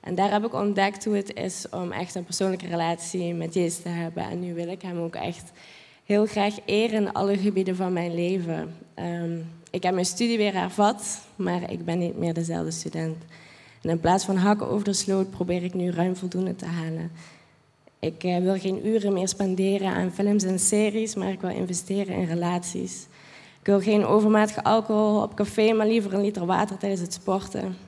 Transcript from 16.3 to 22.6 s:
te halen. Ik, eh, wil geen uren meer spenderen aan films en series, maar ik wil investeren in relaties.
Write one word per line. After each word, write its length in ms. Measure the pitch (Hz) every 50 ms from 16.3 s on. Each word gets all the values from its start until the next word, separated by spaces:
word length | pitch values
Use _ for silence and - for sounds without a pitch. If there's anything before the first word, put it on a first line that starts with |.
| 175 180 190 185 180
te 100 | 190 180
halen. 460 | 170 170 170 160 160 160 160 165 170 165 - - - - - _ _ _ _ _ _ _ _ _ - _ _
Ik, 240 | - 160 160 - -
eh, 140 | 180 180
wil 220 | 175 180 185 196 190
geen 280 | 190 196 190 - -
uren 260 | 214 220 220 202 202 196
meer 140 | 180 190
spenderen 680 | 190 - - 202 190 185 180 190 196 196 196 190 190 185
aan 180 | 180 185 185
films 320 | 180 - 202 202 208 208 196
en 160 | 185 190 180
series, 560 | 185 - 214 208 214 208 202 226 220 214 -
maar 160 | 202 185 196
ik 100 | 190 185
wil 80 | - 180
investeren 680 | - - 185 180 180 175 - - 196 202 202 196 185
in 100 | - 185
relaties. 840 | 160 165 170 175 175 175 180